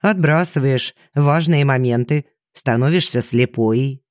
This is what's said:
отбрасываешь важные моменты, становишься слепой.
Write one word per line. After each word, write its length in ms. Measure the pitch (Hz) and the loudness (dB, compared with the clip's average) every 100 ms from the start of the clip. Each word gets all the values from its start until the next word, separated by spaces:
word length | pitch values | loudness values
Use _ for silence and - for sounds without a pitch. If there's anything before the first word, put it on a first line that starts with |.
отбрасываешь 920 | 202 190 151 156 175 147 135 127 - - _ | -2 0 2 0 0 -2 0 -2 -4 -12 _
важные 520 | 143 143 156 160 151 143 | 0 2 2 2 2 2
моменты, 600 | 131 123 120 120 147 - _ _ | 0 0 0 0 -2 -4 _ _
становишься 680 | - - 117 135 175 - 123 | -8 -2 0 2 0 -2 -4
слепой. 800 | - 120 123 117 110 117 135 135 _ | -2 0 0 0 0 0 -2 -6 _